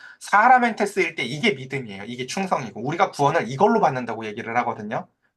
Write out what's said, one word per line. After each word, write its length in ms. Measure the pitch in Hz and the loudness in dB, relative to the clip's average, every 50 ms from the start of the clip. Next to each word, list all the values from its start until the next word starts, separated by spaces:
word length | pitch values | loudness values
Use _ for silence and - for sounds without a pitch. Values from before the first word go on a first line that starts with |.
| - - - _ | -20 -20 -20 _
사람한테 640 | - - - 202 214 254 262 254 240 233 220 - 220 | -6 2 4 6 8 8 8 6 6 2 0 0 -4
쓰일 280 | 190 - 196 175 165 165 | -2 0 0 -2 0 -2
때 80 | - 147 | -4 -6
이게 300 | 113 156 147 139 220 202 | -6 -6 0 0 0 0
믿음이에요. 520 | 131 131 131 143 135 123 107 98 95 101 | 0 -6 -8 -8 -8 -8 -8 -12 -12 -10
이게 200 | 113 120 120 127 | -10 -8 -8 -8
충성이고, 540 | 127 - 196 196 180 190 160 135 107 98 104 113 | -6 -4 -6 -2 -2 -2 -4 -4 -8 -10 -8 -6
우리가 240 | 139 160 170 202 185 - | -6 0 0 0 0 2
구원을 360 | - 143 139 156 165 117 110 | 2 2 2 2 2 -2 -2
이걸로 320 | 139 135 190 226 233 220 | 0 2 4 4 4 4
받는다고 460 | 202 160 139 127 123 117 110 110 113 | 4 2 0 0 -4 -6 -8 -8 -8
얘기를 280 | 107 104 113 107 110 113 120 | -8 -8 -8 -8 -2 -2 -2
하거든요. 500 | 117 120 110 110 107 104 117 156 185 - _ _ _ _ _ | 0 -2 -4 -6 -8 -8 -8 -8 -8 -10 _ _ _ _ _